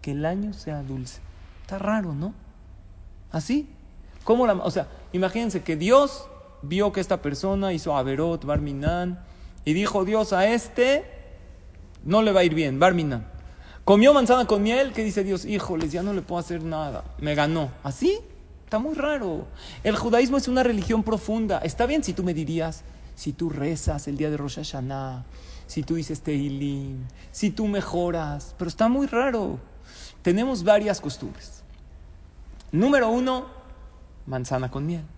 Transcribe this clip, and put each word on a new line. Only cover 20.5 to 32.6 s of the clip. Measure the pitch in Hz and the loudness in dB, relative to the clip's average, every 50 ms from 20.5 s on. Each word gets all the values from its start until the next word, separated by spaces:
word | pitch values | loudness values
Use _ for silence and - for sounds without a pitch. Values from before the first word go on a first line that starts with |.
| 247 254 254 | 2 4 4
religión | 247 233 208 180 - 233 220 208 | 4 2 2 2 2 2 2 2
profunda. | 226 220 202 - - 214 226 220 214 190 - | 2 0 -2 0 -2 -2 0 0 0 0 0
Está | - 165 - - 240 | -2 -4 0 0 0
bien | 247 294 311 - | 2 2 0 0
si | - 180 | 0 -2
tú | - 190 | -2 -2
me | 180 170 | -2 0
dirías, | 151 160 143 165 165 160 165 156 - - - - - - - - | -2 -2 -2 -2 -2 -2 -4 -6 -8 -14 -18 -20 -18 -18 -18 -16
si | - - 147 143 | -8 -6 -8 -4
tú | - 170 165 | -2 -4 -4
rezas | 156 151 139 147 165 151 - - 156 143 - - | -2 -2 -2 -2 -2 -2 -2 -2 -2 -2 -4 -6
el | 143 | -4
día | 139 156 151 | -2 -2 -2
de | 151 | -2
Rosh | 147 143 143 127 | -2 -4 -6 -6
Hashanah, | - 151 - - 139 127 131 139 135 135 131 131 127 127 - - - - - - - - - | -8 -10 -8 -8 -6 -6 -6 -6 -6 -6 -8 -8 -10 -12 -14 -16 -18 -18 -16 -16 -16 -16 -8
si | - - 147 | -6 -6 -4
tú | - 165 | -2 -2
dices | 165 151 - 160 143 | -2 -2 -4 -6 -6
Tehilim, | - - 151 139 139 143 139 139 143 143 139 139 139 135 135 131 127 127 - - - - | -4 -2 -2 0 0 -2 -4 -4 -4 -4 -4 -4 -6 -8 -8 -8 -10 -12 -12 -16 -20 -16
si | - - - 208 - | -8 -2 -2 -2 0
tú | - 220 208 | 0 -2 0
mejoras, | 202 202 180 - - 170 175 175 170 165 160 151 147 143 - - - - | 0 -2 -2 -2 -2 0 0 0 0 -2 -2 -4 -6 -8 -8 -12 -8 -6
pero | 185 170 | -6 -6
está | 170 - 220 226 | 0 4 4 4
muy | 247 269 277 | 4 4 0
raro. | 269 - 233 247 277 247 226 202 - - 127 - - - - - - - - - - - - - | 0 0 2 2 2 2 0 -2 -2 -4 -8 -12 -16 -20 -20 -20 -20 -20 -18 -18 -18 -18 -4 0
Tenemos | - 175 202 233 269 262 214 170 | 2 2 4 2 0 0 -2 4
varias | 185 214 208 208 208 196 - | 6 6 6 6 2 -2 -2
costumbres. | - 147 131 - - 107 - - - - - - - - - - - - - - - - - - - - - - - - - - | -4 -8 -8 -8 -10 -10 -10 -12 -16 -18 -18 -20 -20 -20 -20 -20 -20 -20 -20 -20 -20 -20 -20 -20 -20 -20 -20 -20 -20 -18 -18 -18